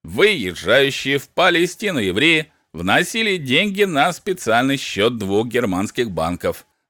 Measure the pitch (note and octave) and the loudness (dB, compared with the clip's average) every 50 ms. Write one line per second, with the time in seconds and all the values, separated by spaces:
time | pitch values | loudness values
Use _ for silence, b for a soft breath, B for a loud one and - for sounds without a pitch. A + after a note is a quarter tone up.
0 | _ E2 E2+ B2 F#3 G#3+ G#3 D3+ G2 F2+ E2+ D2+ D#2+ F#2 A2+ C#3 C#3 C#3 B2 - | _ -10 0 2 2 2 2 0 -2 -4 -6 -4 0 4 4 4 4 2 0 -4
1 | - C3+ C#3+ C#3 - _ _ - E3+ F#3 E3+ E3 F3 E3+ - - A3 G3+ F3+ C3 | -2 -2 -2 -2 -4 _ _ 2 2 4 4 2 0 0 -2 -6 -6 -4 -2 0
2 | G#2 F#2+ F2 G#2+ C#3+ E3 E3 D#3 D3+ _ _ _ _ _ - D#2+ E2+ F#2+ A2 D3+ | -2 0 0 2 4 4 4 2 0 _ _ _ _ _ -10 -4 0 2 2 2
3 | E3+ - - A3+ A3+ G#3+ F#3+ F3+ C#3+ C3 B2 D#3+ G3+ G#3 F#3+ G3 G3+ F#3+ D#3+ C#3 | 2 0 -2 -2 -2 -2 -2 -2 -2 0 2 2 2 0 0 0 0 0 2 0
4 | D3 F3+ E3 - _ - F#3 F#3 - A#2 A2 A#2 B2+ C3+ C#3 C3+ - - - G2 | 0 0 -2 -4 _ -6 -6 -4 -2 0 2 2 2 0 -2 -2 -4 -8 -2 0
5 | G2+ A#2+ B2 A2 G#2 F#2+ G2 G#2 A#2 B2 G#2+ A#2+ B2 G#2 F2+ F2+ G2+ A2 - - | 0 0 0 -2 -4 0 0 0 0 0 -2 -2 0 0 -2 -2 -4 -4 -2 -4
6 | B2 A2 F2+ D#2+ D#2+ E2+ F2+ E2+ - F2+ E2 - _ _ _ _ _ | -4 -2 -2 -4 -4 -4 -4 -4 -4 -4 -4 -6 _ _ _ _ _